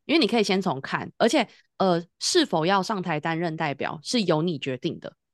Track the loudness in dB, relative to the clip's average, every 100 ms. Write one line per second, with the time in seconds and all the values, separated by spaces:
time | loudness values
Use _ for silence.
0 | 0 2 2 2 2 0 0 -4 -4 -6
1 | -4 0 2 2 0 -6 _ 0 2 2
2 | -2 -8 0 2 2 2 2 2 0 -4
3 | -2 -2 -2 -2 -2 -2 -4 -4 -6 -8
4 | -4 0 2 2 2 -4 -6 -6 -6 -8
5 | -12 -18 _